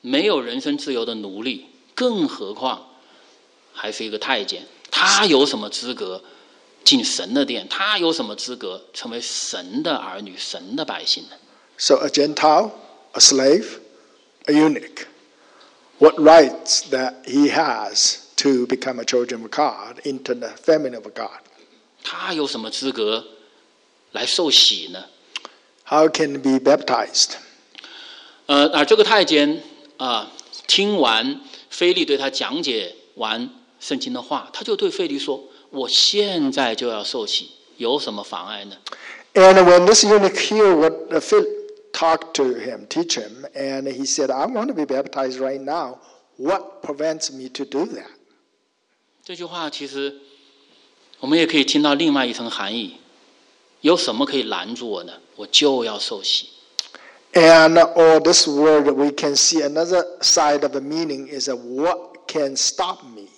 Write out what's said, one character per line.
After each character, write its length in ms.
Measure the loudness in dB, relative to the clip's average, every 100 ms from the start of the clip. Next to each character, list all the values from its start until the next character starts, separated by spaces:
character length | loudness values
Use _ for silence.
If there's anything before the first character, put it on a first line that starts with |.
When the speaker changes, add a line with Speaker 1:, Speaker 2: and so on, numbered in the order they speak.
Speaker 1:
没 240 | -2 0
有 160 | 0 -2
人 180 | -4 -6
身 180 | -6 -6
自 140 | -4
由 140 | -4
的 100 | -4
奴 280 | -8 -12 -10
隶， 240 | -8 -10 -14 _ _
更 320 | -4 -2 -2 -4
何 260 | -6 -12
况 360 | -6 -6 -6 -12 _ _ _ _ _ _ _ _
还 180 | -12 -10
是 140 | -10
一 60 | -10
个 80 | -10
太 260 | -6 -4
监， 200 | -6 -10 -16 _ -8
他 360 | -2 2 2
有 200 | 4 4
什 120 | 2 -2
么 120 | -8
资 240 | -10 -10
格 280 | -10 -10 -12 -16 -20 _ _ _ _
进 220 | 2 2
神 280 | 0 -6 -4
的 120 | -2
殿？ 200 | -2 -6 -8
他 280 | -6 -4 0
有 140 | -2
什 140 | -2
么 100 | -6
资 220 | -10 -12 -10
格 260 | -12 -12 -16
成 160 | -16 -12
为 120 | -12
神 600 | -10 -10 -10 -10 -8 -6
的 140 | -4
儿 240 | -6 -8 -14
女、 160 | -16 -14
神 380 | -14 -14 -10
的 80 | -10
百 220 | -8 -8
姓 180 | -4 -6
呢？ 140 | -6 -20 _ _ _ -8
Speaker 2:
So 180 | 0
a 140 | 2 2
Gentile, 640 | -2 -2 2 4 4 0 -8 -20 -20 _
a 60 | 2
slave, 580 | 4 4 4 2 0 -16 -20 _ _ _ _ _
a 80 | 0
eunuch. 520 | 4 4 2 -8 -18 -20 _ _ _ _ _ _ _ _ _
What 180 | 4 6
rights 680 | 8 10 8 -2 -4 -4 -2
that 360 | -4 -4 -8
he 260 | -4 2 2
has 680 | 2 -2 -4 -4 -2 -2 -2 -8 -2
to 280 | 0 0
become 340 | 0 -4 -4 -8
a 40 |
children 380 | -2 -2 -2 -8
of 80 | -8
God, 480 | -2 -2 -4 -16 -12
into 300 | -10 -10 -8
the 160 | -8 -8
family 460 | -4 2 2 0
of 100 | -10 -16
God? 280 | -12 -14 -14 _ _ _ _ _ _
Speaker 1:
他 300 | -12 -10 -8
有 140 | -4 -6
什 120 | -6
么 120 | -10
资 200 | -8 -6
格 320 | -4 -4 -4 -8 -20 _ _ _ _ _ _ _
来 140 | -8
受 240 | -4 -2 2
洗 380 | 4 4 0 -10
呢？ 140 | -16 -20 _ _ -20 -20 _ _ _
Speaker 2:
How 240 | -2 2 2
can 320 | 2 -4 -2
he 180 | 0 2
be 120 | 2
baptized? 600 | 2 0 -2 -2 -2 -2 -4 -18 _ _ -20 -20 -20 -20 -20 -20 _ 0
Speaker 1:
呃， 200 | 2 4
而 100 | 2
这 120 | 4
个 80 | 4
太 200 | 6 4
监， 380 | 4 2 2 -2 -10 -20 -20 -10
啊， 340 | -4 -4 -6 -18 -20 -16
听 320 | -2 0 2 2
完 420 | 2 2 0 -6 -14 -20 -18
菲 240 | 0 0
利 100 | 2
对 140 | 0 0
他 120 | -2
讲 340 | -4 -6 -6
解 320 | -4 -6 -6 -14 _
完 320 | -10 -6 -6 -8 -14 _ _
圣 200 | -8 -8
经 120 | -6
的 100 | -10
话， 280 | -6 -8 -8
他 120 | -12
就 120 | -6
对 140 | -2 -2
菲 180 | -4 -6
利 120 | -6
说 240 | -6 -8 -10 -20 _
：“我 180 | -8 -2
现 640 | 0 2 0 -2 0 -2
在 220 | 0 -2
就 140 | -2 -4
要 160 | -6
受 240 | -6 -8 -4
洗， 240 | -6 -6 _ _ _
有 220 | -2 -2
什 120 | -4
么 120 | -10
妨 240 | -10 -12 -12
碍 180 | -14
呢？” 100 | -16 -18 -20 -18 -18 -20 _
Speaker 2:
And 200 | 8 10 10
when 220 | 10 8
this 180 | 8 6
eunuch 320 | 6 6 4
hear 400 | 0 -2 4 6
what, 180 | 6 4 0 -4
uh, 80 | -4
Phil 260 | 2 2 2 -6 -14 -20 _
talked 400 | -2 0 0 -4
to 200 | -2 -2
him, 320 | -2 -8 -12 -8
teach 280 | -6 -4
him, 300 | -6 -8 -14 -16
and 300 | -8 -6 -6
he 220 | -6 -8
said, 260 | -6 -2 -2
"I 140 | -2 -2
want 200 | -4 -6
to 60 |
be 120 | -6
baptized 540 | -4 -4 -4 -6 -6 -4
right 220 | -6 -6
now. 380 | -6 -6 -8 -12 _ _ _ -10
What 440 | -4 -4 -6 -16
prevents 500 | -14 -6 -6 -6 -10
me 160 | -12 -16
to 160 | -12
do 200 | -8 -6
that?" 220 | -6 -8 -18 _ _ _ _ _ _ _ _ _ _ _
Speaker 1:
这 100 | -20
句 80 | -14
话 260 | -12 -10 -10
其 160 | -10
实 300 | -12 -8 -10 -10 -20 _ _ _ _ _ _ _ _ _
我 80 | -2
们 100 | 0
也 80 |
可 120 | 2 0
以 80 |
听 180 | 2 2
到 100 | 2
另 200 | 2 0
外 120 | 0
一 60 | -2
层 180 | -6 -10
含 240 | -8 -8
义： 200 | -8 -10 -14 _ _ _ _ _ _ _ _
有 140 | 2
什 200 | 2 0
么 100 | -4
可 120 | -4 -4
以 60 |
拦 300 | -4 -8 -8
住 160 | -10 -8
我 140 | -10
呢？ 100 | -10 -20 _
我 100 | -20 -2
就 360 | 0 2 0
要 160 | -4 -8
受 240 | -10 -8
洗。 240 | -4 -6 -6 _ _ -14 -14 -20 -20 -20 _
Speaker 2:
And, 420 | 6 8 10 8 6 6
or 280 | 6 6 8
this 260 | 6 4 2
word, 420 | 4 6 6 4
we 180 | 2 0
can 240 | 0 -2
see 260 | 0 0 0
another 440 | -2 -2 0 0 -2 -4
side 420 | 2 4 4 2
of 80 | 0
the 100 | -4
meaning 460 | -6 -6 -6 -8 -10
is, 220 | -8 -6
uh, 60 |
"What 720 | -8 -8 -4 -2 -2 -8 -20 -8
can 280 | -4 -4
stop 480 | -4 -6 -4 -6 -8
me?" 240 | -16 -20 -20